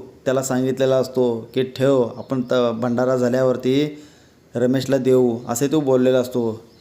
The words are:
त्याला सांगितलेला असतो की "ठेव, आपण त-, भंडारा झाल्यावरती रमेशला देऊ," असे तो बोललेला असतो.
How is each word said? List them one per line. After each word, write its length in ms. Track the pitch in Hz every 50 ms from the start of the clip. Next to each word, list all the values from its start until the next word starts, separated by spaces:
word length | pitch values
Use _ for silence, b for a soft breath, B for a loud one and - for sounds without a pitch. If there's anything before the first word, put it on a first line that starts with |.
| - - - - -
त्याला 180 | 135 131 135 131
सांगितलेला 520 | - 131 127 131 131 131 131 135 131 131
असतो 540 | 131 127 127 - 131 127 120 117 113 113 - -
की 100 | 127 131
"ठेव, 400 | 127 - - 131 139 139 131 117 110 110
आपण 240 | 113 107 - 135 131
त-, 300 | 123 123 127 127 123 117 113
भंडारा 420 | 113 117 123 120 120 127 127 131
झाल्यावरती 880 | 127 123 120 123 127 131 131 123 120 - 127 131 139 147 151 147 B B B B B B B B B B _ -
रमेशला 420 | 120 123 123 131 135 131 135 139
देऊ," 400 | 135 123 127 127 127 127 123 117 120 127
असे 200 | - 117 - 143
तो 120 | 139 156 156
बोललेला 400 | 147 131 131 127 127 127 131 127
असतो. 440 | 123 123 - 123 117 113 107 110 - - - _